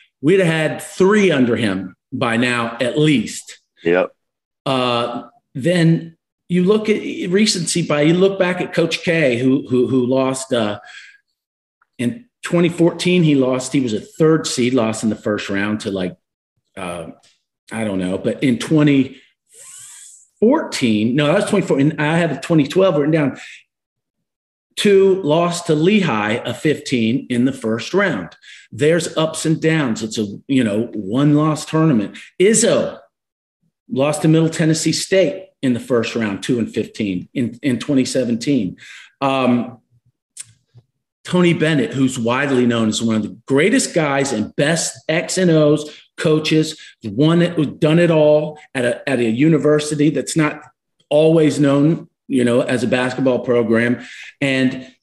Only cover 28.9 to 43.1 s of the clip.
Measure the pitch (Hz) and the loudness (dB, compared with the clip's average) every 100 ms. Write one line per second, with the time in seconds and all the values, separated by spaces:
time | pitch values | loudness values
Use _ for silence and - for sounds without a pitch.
28.9 | 170 175 156 160 - 160 156 160 160 131 | 0 -2 -2 -4 -2 -2 0 0 0 -2
29.9 | 107 110 117 101 - - 131 113 104 117 | -4 -6 -4 -6 -8 -2 0 0 -2 -4
30.9 | 107 95 123 147 147 156 147 - 156 160 | -8 -4 0 2 2 2 -2 -4 0 2
31.9 | 113 98 - - - 190 226 220 123 - | 2 -2 -10 -16 0 2 4 2 2 -2
32.9 | - - _ _ _ _ _ _ _ - | -8 -20 _ _ _ _ _ _ _ -8
33.9 | 127 147 147 160 160 160 160 160 160 160 | -2 -2 0 2 4 2 0 0 0 -2
34.9 | 156 - 190 160 - - _ 135 120 - | -4 0 2 2 -2 -14 _ -4 -4 -2
35.9 | 120 110 120 110 98 - 120 104 113 - | -2 0 -4 -4 -4 -4 -2 -2 -6 -8
36.9 | - 104 90 - 139 113 - 143 117 - | -6 -4 -4 -6 -6 -6 -4 -4 -4 0
37.9 | 135 123 131 120 117 147 135 90 - - | 0 0 -2 -2 -4 -2 -2 -2 -8 -18
38.9 | - - _ 135 135 123 120 - - _ | -20 -20 _ -2 0 0 0 -2 -12 _
39.9 | _ _ _ _ - - _ _ - _ | _ _ _ _ -20 -20 _ _ -20 _
40.9 | _ _ _ - 180 175 147 156 151 113 | _ _ _ -2 2 2 2 2 0 -2
41.9 | 127 127 127 113 127 143 127 120 117 110 | 0 0 0 -2 0 0 2 2 2 0
42.9 | 107 117 | 0 -2